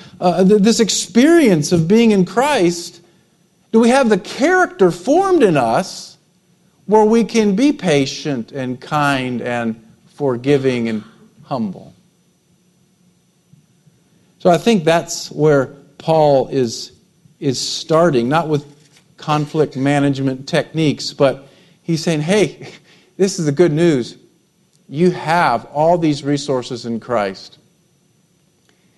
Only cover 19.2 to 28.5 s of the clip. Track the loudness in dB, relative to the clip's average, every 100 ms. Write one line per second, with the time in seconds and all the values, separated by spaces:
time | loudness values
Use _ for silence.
19.2 | -4 -4 -2 -2 -2 -2 -2 0 0 -2
20.2 | -4 -6 -6 -4 -4 -2 -2 -2 -6 -2
21.2 | 0 -2 -12 _ _ _ -6 -4 -2 -4
22.2 | 0 0 0 -4 -20 -20 _ _ _ -4
23.2 | -4 -2 -2 2 2 2 2 0 -2 -12
24.2 | _ _ _ _ _ _ -12 -2 0 0
25.2 | -2 0 0 -2 -4 -2 0 2 0 -2
26.2 | -4 -4 -4 -6 -6 -10 -8 -10 -4 -2
27.2 | -2 -6 -16 _ _ _ _ _ _ _
28.2 | _ _ _